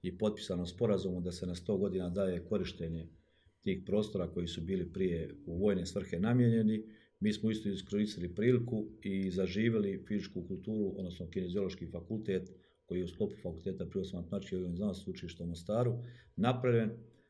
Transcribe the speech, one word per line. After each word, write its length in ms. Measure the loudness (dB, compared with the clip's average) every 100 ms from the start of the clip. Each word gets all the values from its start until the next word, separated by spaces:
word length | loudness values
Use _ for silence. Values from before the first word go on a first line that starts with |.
i 140 | -6 0
potpisano 480 | 0 0 -2 -2
sporazumom 580 | -2 0 2 4 2 -2
da 80 | -4
se 160 | -4 -4
na 80 |
sto 220 | -4 0 2
godina 320 | 2 0 0
daje 360 | 0 0 0
korištenje 600 | 0 -2 -2 -4 -6 -6 -8 -16 _ _ _ _
tih 220 | -2 -2
prostora 420 | 2 2 2 -2 -2
koji 200 | -2 -4
su 140 | -4
bili 320 | -2 0 -2
prije 420 | 0 2 2 -2 -8
u 120 | -6 2
vojne 280 | 4 4
svrhe 340 | 0 -4 -2 0
namijenjeni, 640 | 4 6 8 6 4 2 -2 -16 _ _
mi 140 | 2
smo 180 | 2 0
isto 180 | 0 0
iskoristili 640 | -4 0 2 2 0 -4
priliku 500 | 2 4 4 2 -2 -4 -6
i 300 | -4 0 0
zaživjeli 720 | 2 0 2 4 4 2 -2 -2
fizičku 400 | -4 -2 -8 -6
kulturu, 460 | -6 -4 -2 -2 -2
odnosno 320 | -6 -6 -6
kineziološki 580 | -4 -2 -2 -2 -4 -8
fakultet, 640 | -8 -6 -4 0 -2 -2 -16 _ _
koji 140 | _ -4
je 60 |
u 20 | -4
sklopu 280 | -2 -2 -2
Fakulteta 420 | -8 -6 -6 -4
prirodoslovne 400 | -4 -4 -4 -6
matematičke 300 | -4 -6 -4
i 20 | -4
odgojne 180 | -2
znanosti 280 | -2 -2 -2
Sveučilišta 400 | -6 -8 -10 -8
u 40 | -6
Mostaru, 520 | -6 0 2 2 0 -6 -14 -12
napravljen 560 | 2 2 4 4 6 4 -2 -14 -20